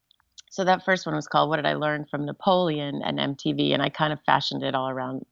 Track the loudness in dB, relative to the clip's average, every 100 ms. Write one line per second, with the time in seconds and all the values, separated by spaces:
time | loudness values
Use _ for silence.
0 | _ _ _ -20 -12 -2 2 2 2 0
1 | 0 -4 0 2 4 2 0 0 0 -2
2 | -4 -6 -6 -2 2 4 4 0 -4 -4
3 | -4 -2 -2 -2 -2 0 2 2 0 0
4 | -2 -2 2 2 2 -4 -4 -2 -2 -4
5 | -6 -8 -10